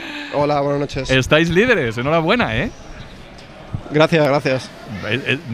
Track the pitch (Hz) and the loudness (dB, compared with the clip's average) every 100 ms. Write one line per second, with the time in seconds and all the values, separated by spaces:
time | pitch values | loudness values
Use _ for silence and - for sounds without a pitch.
0 | - - - 143 147 147 143 143 143 143 | -14 -12 -6 -2 0 0 0 -2 -2 -4
1 | 127 131 123 151 170 170 254 196 117 113 | 0 2 4 4 4 4 4 2 0 -2
2 | 135 165 160 240 147 113 220 - - - | 0 2 2 2 2 -2 -4 -6 -16 -16
3 | - - - - - - - - - 151 | -16 -18 -20 -20 -20 -20 -12 -10 -2 2
4 | 160 160 147 143 147 131 - - - 95 | 4 4 4 2 2 -2 -4 -16 -14 -8
5 | 101 123 123 139 123 | -4 -2 0 -4 -4